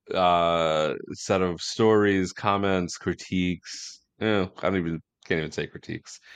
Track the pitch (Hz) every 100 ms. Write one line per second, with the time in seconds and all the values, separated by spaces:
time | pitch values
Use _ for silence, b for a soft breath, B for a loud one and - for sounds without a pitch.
0 | - 92 90 87 85 85 80 78 78 64
1 | - - - 98 92 82 - - 113 107
2 | 104 98 92 - 107 101 98 95 87 -
3 | - 85 - 92 90 87 - - - -
4 | _ - 107 104 92 - 90 95 82 82
5 | - _ - 85 78 76 73 - - 82
6 | - - B